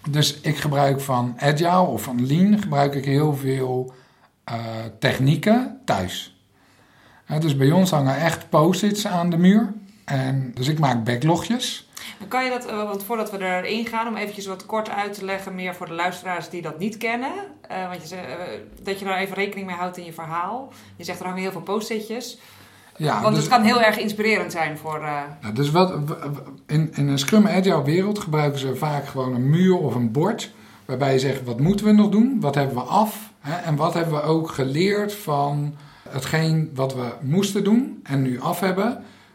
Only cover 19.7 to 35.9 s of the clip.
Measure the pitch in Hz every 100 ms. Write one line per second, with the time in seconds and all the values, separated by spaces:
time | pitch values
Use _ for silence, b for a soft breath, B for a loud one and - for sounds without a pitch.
19.7 | 175 180 180 175 165 165 165 180 240 269
20.7 | B B B 175 175 180 185 190 185 -
21.7 | 214 220 220 208 226 - - B B B
22.7 | B B - 151 104 214 - - 247 220
23.7 | 240 220 214 214 - 220 202 175 165 156
24.7 | 151 156 156 151 147 143 - 107 113 143
25.7 | 170 185 151 147 160 143 139 - - -
26.7 | 151 156 - 143 135 - 214 208 180 190
27.7 | 160 139 170 202 202 160 151 147 135 131
28.7 | 131 156 143 135 135 127 123 131 165 185
29.7 | 180 147 120 117 120 180 233 - B B
30.7 | B - 127 139 135 135 127 123 113 156
31.7 | 202 214 214 196 202 247 262 143 - -
32.7 | 120 - 190 214 - - _ 143 175 170
33.7 | 147 165 170 160 147 147 160 160 - 131
34.7 | 147 196 208 208 - - 143 143 147 147
35.7 | - B